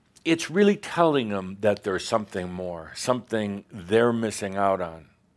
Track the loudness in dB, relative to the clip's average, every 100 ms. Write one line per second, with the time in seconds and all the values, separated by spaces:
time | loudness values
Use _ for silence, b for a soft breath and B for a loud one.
0 | _ _ 0 0 0 4 6 4 -2 2
1 | 4 4 0 -4 -6 -2 0 0 -2 -4
2 | 0 -2 -2 -6 -6 -6 -8 -8 -12 -6
3 | -2 -2 -2 -4 -4 -6 -10 -14 0 4
4 | 4 2 -2 -4 -6 0 0 0 -2 -10
5 | -18 _ _